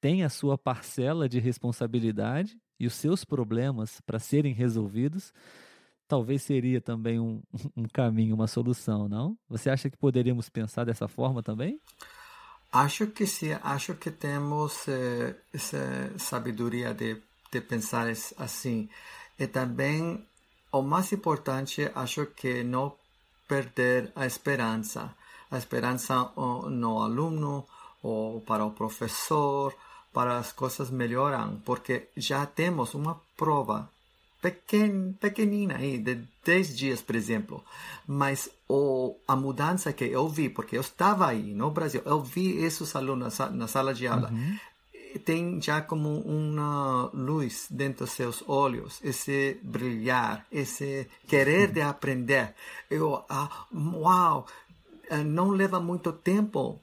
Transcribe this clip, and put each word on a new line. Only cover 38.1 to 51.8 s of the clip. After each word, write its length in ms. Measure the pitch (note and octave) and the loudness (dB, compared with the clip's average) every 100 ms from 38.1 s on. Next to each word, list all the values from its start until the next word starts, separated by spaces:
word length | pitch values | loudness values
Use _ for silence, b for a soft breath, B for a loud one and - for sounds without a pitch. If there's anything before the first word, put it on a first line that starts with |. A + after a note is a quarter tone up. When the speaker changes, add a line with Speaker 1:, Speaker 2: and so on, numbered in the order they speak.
| C#3 C#3 C3+ - - _ | 2 2 2 -4 -12 _
Speaker 2:
o, 480 | C#3 C#3+ C3 B2+ - - | 2 4 2 0 -4 0
a 80 | |
mudança 580 | C3 C3+ C3 D3+ F#3 D#3 | 2 2 0 2 2 0
que 120 | - | -2
eu 240 | B2+ C3 D#3 | 0 0 0
vi, 220 | D3+ C#3+ | 0 -2
porque 260 | - - A#2 | -2 -4 -4
eu 60 | |
estava 440 | C3+ - F#3 G#3 E3+ | -4 2 4 6 4
aí 260 | A2+ G#2+ | 2 -2
no 160 | G2+ C3+ | -2 0
Brasil, 320 | D3+ D#3 - | 0 0 -2
eu 160 | - D3 | 2 0
vi 380 | C3 F3+ F#3 D#3 | 2 0 0 2
esses 320 | D#3+ D#3 D3+ | 0 0 -4
alunos 400 | C#3+ C3+ C3 B2 | -4 -2 -2 -4
sa-, 140 | - C3 | -2 -2
na 160 | - A2+ | -2 -2
sala 280 | C#3 C3+ | 0 0
de 120 | B2 B2 | 0 0
aula, 240 | B2 A#2+ | 2 2
Speaker 1:
Uhum. 280 | A2+ C#3 G#3 B _ _ - - C4 | 0 -2 -2 B _ _ -20 -12 -6
Speaker 2:
tem 360 | - E3 F3 F3+ | 0 0 0 -2
já 180 | D3 D3+ | 0 0
como 380 | D#3 D#3+ D3+ D3+ | 0 -2 0 -2
uma 880 | - D3+ D3+ D3+ D3 C#3+ C#3 B2+ B2 | -2 0 0 0 0 0 2 2 0
luz 520 | C#3+ C3 D#3 C3 - - | -2 0 0 0 -4 -8
dentro 340 | B2+ C#3 C3 | -4 -2 -2
dos 100 | B2+ | -6
seus 300 | - B2 A#2 - | -2 -4 -4 0
olhos, 540 | C#3 C#3 A#2 A2 - | 4 4 2 -8 -8
esse 560 | - B2+ - C#3 C#3 - | -4 -4 -2 2 2 0
brilhar, 840 | C3+ A2 B2 A2+ A2+ B2 A#2 G#2+ - | -6 -4 -2 -2 0 2 2 -2 -6
esse 560 | D3+ C3 - C#3 C3+ B2+ - - | -4 -4 -4 -4 -4 -8 -14 4
querer 460 | D3 C3+ E3+ G3+ | 6 8 6 6
de 80 | E3 | 4